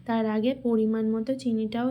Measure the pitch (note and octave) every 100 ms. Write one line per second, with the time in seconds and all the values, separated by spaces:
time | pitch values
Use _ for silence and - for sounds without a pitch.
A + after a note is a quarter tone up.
0 | - A3+ A3 A3 A#3+ C4+ A#3+ A3+ A3 A3
1 | A3 A3 A3 C4 B3 A3 A3 A#3 B3+